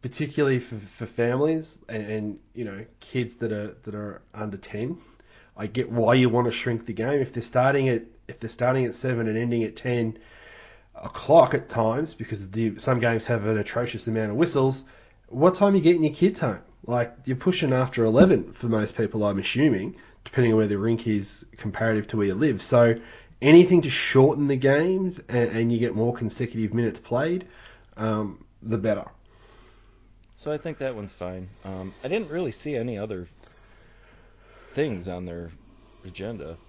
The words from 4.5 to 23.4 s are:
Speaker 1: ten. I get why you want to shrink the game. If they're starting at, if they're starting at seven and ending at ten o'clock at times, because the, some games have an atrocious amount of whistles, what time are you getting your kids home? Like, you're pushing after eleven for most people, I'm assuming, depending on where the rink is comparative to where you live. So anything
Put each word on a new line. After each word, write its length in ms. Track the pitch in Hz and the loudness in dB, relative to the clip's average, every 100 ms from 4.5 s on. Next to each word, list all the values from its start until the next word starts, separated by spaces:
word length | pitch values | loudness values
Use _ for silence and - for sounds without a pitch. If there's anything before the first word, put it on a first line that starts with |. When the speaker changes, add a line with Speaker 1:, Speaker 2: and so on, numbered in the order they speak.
| 98 | -10
Speaker 1:
ten. 400 | - 104 123 175 - _ _ - - - | -12 -8 -8 -8 -14 _ _ -20 -20 -12
I 120 | 107 | -8
get 240 | 110 123 | -6 -4
why 240 | 117 110 127 | 0 2 4
you 120 | 127 | 4
want 180 | 120 120 | 2 0
to 60 | |
shrink 360 | 113 - 113 - | -2 -4 -4 -6
the 60 | |
game. 280 | 107 113 143 | -6 -2 -2
If 120 | 131 | -2
they're 100 | 123 | -6
starting 440 | - 127 127 139 131 | -4 2 2 2 2
at, 160 | 117 113 - - | 0 -4 -20 -20
if 120 | - | -12
they're 100 | 117 | -12
starting 360 | - 123 131 123 | -2 0 2 0
at 100 | - | -2
seven 320 | 127 120 113 | -4 -2 -2
and 100 | 107 | -2
ending 260 | 120 120 | 0 0
at 120 | 110 - | -2 -4
ten 420 | 127 123 113 110 - - - - - - _ - | -4 0 -2 -4 -16 -20 -20 -20 -20 -20 _ -16
o'clock 580 | - - - 160 127 | -14 -14 4 6 6
at 160 | 143 - | 4 -4
times, 460 | 117 110 120 160 - | 0 0 0 -4 -8
because 340 | 113 104 98 | -10 -10 -8
the, 300 | 104 113 101 | -2 -2 -2
some 200 | - 123 | -2 0
games 280 | 117 113 - | 2 0 -2
have 180 | 120 104 | -2 0
an 140 | 110 | -2
atrocious 480 | 104 - 120 110 - | -2 -4 -4 -6 -4
amount 240 | 110 107 | -4 -2
of 60 | 107 | 0
whistles, 480 | 170 143 131 135 - - - _ _ | 0 2 0 0 -10 -20 -20 _ _
what 260 | 120 160 | 4 4
time 200 | 185 202 | 6 4
are 20 | 196 | 6
you 80 | |
getting 200 | 160 175 | 4 4
your 100 | 156 | 2
kids 260 | 147 185 208 | 2 0 2
home? 220 | 135 95 - _ | -4 -4 -12 _
Like, 300 | - 120 117 - - | -4 -2 -2 -6 -8
you're 120 | 131 | -2
pushing 340 | - 180 147 | -2 0 0
after 320 | 127 127 - | 0 0 2
eleven 500 | 113 113 185 143 90 | 4 6 6 6 0
for 160 | - 120 | -8 -4
most 280 | 113 104 - | -2 -2 -2
people, 260 | 107 110 | -4 -2
I'm 140 | 104 98 | -2 -2
assuming, 600 | 95 123 151 104 98 - - - | -4 0 2 2 -4 -10 -20 -20
depending 300 | - - 123 | -8 0 4
on 40 | 110 | 4
where 100 | 107 | 2
the 120 | 101 | 0
rink 260 | 110 113 113 | 0 -2 0
is 400 | 107 101 - - - | -2 -4 -10 -16 -10
comparative 500 | 110 - 113 110 104 | -10 -4 -2 -2 -2
to 100 | 110 | -2
where 80 | 101 | -2
you 80 | |
live. 260 | 95 151 104 | 0 0 0
So 360 | - 123 120 113 - - - | 0 4 4 4 -4 -20 -20
anything 440 | - | -2